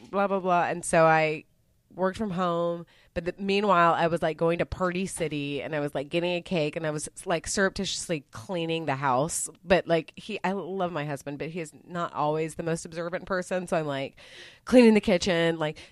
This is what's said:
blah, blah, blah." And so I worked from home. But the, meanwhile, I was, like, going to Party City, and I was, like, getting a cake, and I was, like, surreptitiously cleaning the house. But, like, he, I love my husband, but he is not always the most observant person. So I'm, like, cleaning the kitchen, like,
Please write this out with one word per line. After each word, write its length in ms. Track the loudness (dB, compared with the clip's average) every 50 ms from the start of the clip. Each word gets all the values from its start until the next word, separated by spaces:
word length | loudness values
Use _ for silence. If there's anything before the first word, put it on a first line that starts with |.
| -14 -6
blah, 160 | -2 0 0 2
blah, 120 | 0 0
blah." 260 | 0 2 2 2 2
And 200 | 2 -2 -4 -4
so 200 | 2 4 6 8
I 400 | 8 6 6 4 2 0 -4 -8 _ _ _ _ _ _ _ _ _ -6
worked 240 | -2 -2 -2 -2 -2
from 140 | -6 -6
home. 540 | -4 -2 -2 0 0 0 -2 -2 -4 -6 -10 _ _ _ _ _ -10
But 120 | -8 -6
the, 100 | -6 -6 -4
meanwhile, 560 | -2 0 0 2 4 4 6 6 6 6 6
I 140 | 4 2 2
was, 140 | 2 2
like, 160 | 0 0 0 0
going 220 | 0 0 2 0
to 60 | -2
Party 400 | -4 -4 -4 -2 -2 -2 -2 -4
City, 560 | -4 -4 -4 -4 -4 -4 -4 -4 -4 -4 -6
and 140 | -6 -4 -4
I 60 | -4
was, 120 | -4 -2 -4
like, 140 | -6 -6 -2
getting 240 | -2 -2 0 0 -2
a 60 | -4
cake, 360 | -4 -2 -2 -2 -2 -2 -4 -4
and 100 | -4 -4
I 40 |
was, 180 | -4 -4 -6 -10 -12 -12 -6
like, 200 | -4 -4 -4 -4 -4
surreptitiously 760 | -2 0 0 0 0 -2 -6 -6 -6 -6 -6 -4 -6 -6 -6 _
cleaning 540 | -18 -16 -12 -8 -6 -4 -2 -2 -2 -4 -2
the 100 | -2 -4
house. 540 | -2 0 2 2 2 2 0 -2 -4 -6 -8 -10 _ 0
But, 200 | 2 2 4 4 2
like, 260 | 0 0 0 -2 -12
he, 240 | -18 -14 -10 -10 -6 -4
I 80 | -4 -4
love 400 | -4 -6 -6 -6 -4 -4 -4 -4
my 100 | -4 -6
husband, 340 | -6 -6 -8 -8 -8 -8 -8
but 120 | -8 -8
he 100 | -8 -8
is 140 | -10 -10 -12 -20 -18
not 280 | -12 -8 -6 -6 -6 -4
always 420 | -2 -2 0 0 0 -2 -4 -6
the 80 | -6 -4
most 220 | -4 -4 -4 -6
observant 400 | -8 -10 -8 -8 -6 -6 -8 -6
person. 420 | -4 -4 -4 -4 -4 -4 -6 -4 -2
So 80 | -2
I'm, 100 | -2 -2 -2
like, 280 | -4 -4 -6 -8 -10 -14 -20 -20 -20 -20 -20 -20 -20 _ -4
cleaning 300 | 4 8 8 10 10 8
the 80 | 6
kitchen, 580 | 4 4 2 2 2 2 2 2 2 2 2 0
like, 180 | -2 -4 -6 -8 -14 -20